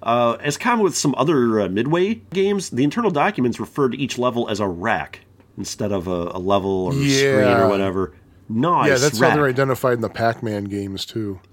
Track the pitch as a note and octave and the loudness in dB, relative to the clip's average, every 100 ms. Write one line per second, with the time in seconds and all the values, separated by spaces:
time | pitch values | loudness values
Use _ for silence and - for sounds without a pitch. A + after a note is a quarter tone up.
0 | - A#2+ A#2+ A2+ C#3+ D3 A#3+ A#3 F#3+ - | -2 0 0 0 -4 -4 -2 2 0 0
1 | D3 A#2+ C#3 D3 A#2+ A2 F#2+ G2 B2+ E3+ | -2 0 2 2 2 2 0 -2 0 0
2 | G3 A3 - F#3 G3 G3+ - A#2+ D3 A3+ | 0 -4 -6 -2 0 0 -4 0 0 0
3 | A3 C#3+ F3+ F3 A#2+ A2 G#2 - C3 C3+ | 0 0 0 0 -2 -2 -6 -2 -2 0
4 | C3 - B2 A#2 A2 G#2 G2+ E2+ A2 F#2 | -6 -2 -2 0 -2 -2 -2 -2 -2 -2
5 | C#2+ - _ _ _ - G2 - G#2+ G2 | -4 -12 _ _ _ -12 -10 -6 -4 -2
6 | F2 F2 F2 F#2 F2+ G2+ F#2+ F#2+ F2+ C#3 | -2 -4 -4 -4 0 0 2 0 0 0
7 | C#3 C3+ C#3 C3 B2+ A#2 A2+ G2 G2 F#2 | 2 2 4 4 4 4 4 2 0 -2
8 | F#2 - - - - A2+ D#3+ D#3+ C3+ C3 | -4 -8 -20 -20 -6 0 2 4 4 4
9 | D3 G#2+ C#3 D#3 C#3 B2+ C3+ B2 C3 A#2+ | 2 4 4 4 2 2 0 2 0 0
10 | A2 - A2+ A2+ A2+ G#2 G2+ G2+ G2 F#2+ | -2 0 -2 0 -4 -4 -4 -4 -6 -8
11 | - A2+ G#2 F#2 _ | -8 -6 -6 -8 _